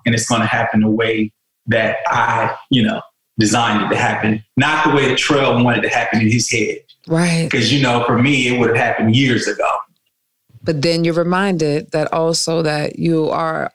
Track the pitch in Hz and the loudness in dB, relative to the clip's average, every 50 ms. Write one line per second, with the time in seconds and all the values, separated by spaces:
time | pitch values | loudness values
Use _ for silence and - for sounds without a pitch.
0 | - 120 117 110 - - 123 110 107 107 120 117 113 107 107 107 110 107 107 113 | -2 0 0 0 0 0 0 0 0 0 0 -2 -2 0 2 2 2 2 2 0
1 | 113 110 110 110 110 107 - _ _ _ _ _ _ 117 117 113 110 110 - - | 0 0 0 -2 -4 -4 -6 _ _ _ _ _ _ -2 0 0 0 0 -2 -4
2 | - - - 120 113 113 117 117 110 107 - - - - 135 123 107 107 107 - | -4 -2 -2 0 0 0 0 -2 -2 -4 -6 -8 -6 -2 0 0 0 0 -2 -4
3 | - - _ _ _ _ _ - 107 104 117 120 120 113 107 104 98 - 107 104 | -8 -14 _ _ _ _ _ 0 0 2 2 0 0 0 0 -2 -2 -2 -2 0
4 | 123 110 104 101 110 107 107 107 - _ _ 127 139 151 156 156 156 151 143 143 | 0 -2 -2 -2 -2 -2 -2 -2 -6 _ _ 0 0 2 0 0 0 2 2 2
5 | 131 127 127 - - - 147 139 131 123 120 120 123 123 117 107 - - - 120 | 2 2 0 0 0 0 2 2 2 2 2 2 2 2 2 0 0 -2 -2 -2
6 | 117 - 110 113 110 107 117 120 107 - 120 110 104 87 - - - - _ _ | -2 0 0 2 2 2 2 2 0 0 -2 -2 -2 -2 -4 -6 -12 -18 _ _
7 | _ 160 160 165 175 175 165 165 165 151 - 127 113 110 139 143 135 123 120 117 | _ -2 0 0 2 2 0 0 -2 -2 -2 0 0 2 2 2 2 2 0 0
8 | - - 117 113 127 143 143 131 123 123 123 120 117 110 - 127 123 113 - 113 | 0 0 2 2 2 2 2 2 0 0 0 2 2 2 2 0 0 0 0 0
9 | 110 113 113 131 139 127 117 104 - 104 - - - - - - - - _ _ | 0 2 2 4 2 2 2 0 -2 -2 -2 -2 -2 -2 -2 -4 -6 -12 _ _
10 | _ _ _ _ _ _ _ _ _ _ - - - 160 160 143 135 170 165 170 | _ _ _ _ _ _ _ _ _ _ -20 -8 -4 -4 -2 0 0 0 2 2
11 | 165 165 160 170 170 175 180 185 196 202 190 160 156 147 143 151 - - - 156 | 2 2 2 0 0 0 0 0 0 0 0 0 0 0 0 -2 -4 -4 -4 -4
12 | 151 - - 165 160 165 165 - - - 160 170 160 151 151 147 151 - - - | -2 -2 -2 -2 0 0 0 -2 -2 -2 -2 -2 0 -2 -2 -2 -4 -4 -4 -4
13 | 165 170 165 160 156 - - 160 165 160 160 151 143 - | -2 0 0 0 0 0 -2 -2 -2 -2 -4 -4 -6 -4